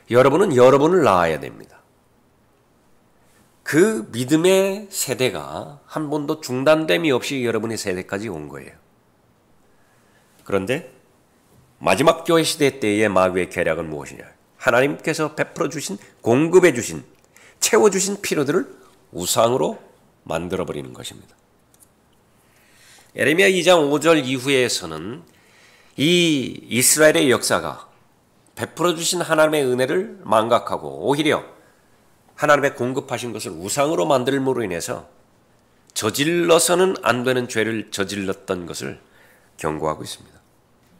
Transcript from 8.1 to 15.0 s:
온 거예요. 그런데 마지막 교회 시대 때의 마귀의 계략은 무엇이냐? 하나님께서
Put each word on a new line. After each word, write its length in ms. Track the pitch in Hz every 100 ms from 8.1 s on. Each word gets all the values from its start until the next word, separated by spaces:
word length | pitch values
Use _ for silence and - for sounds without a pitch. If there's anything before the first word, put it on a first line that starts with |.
| 101 110
온 200 | 82 73
거예요. 220 | 69 69 - _ _ _ _ _ _ _ _ _ _ _ _ _ _ _ _
그런데 480 | - 98 95 139 - - _ _ _ _ _ _ _ _
마지막 460 | - 95 156 160
교회 180 | - 165
시대 360 | 151 - 139 -
때의 280 | 107 104 107
마귀의 420 | 92 92 90 87
계략은 380 | - 82 80 82
무엇이냐? 340 | 73 67 69 - _ _ _
하나님께서 760 | - 120 139 165